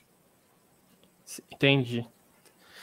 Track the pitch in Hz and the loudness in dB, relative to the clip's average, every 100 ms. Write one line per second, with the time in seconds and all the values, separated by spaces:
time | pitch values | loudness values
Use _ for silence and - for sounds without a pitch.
0 | _ _ _ _ _ _ _ _ _ _ | _ _ _ _ _ _ _ _ _ _
1 | _ _ - - - - 139 139 120 120 | _ _ -20 -18 -18 0 4 4 2 -4
2 | 117 - _ _ - _ - - | -8 -14 _ _ -20 _ -20 -20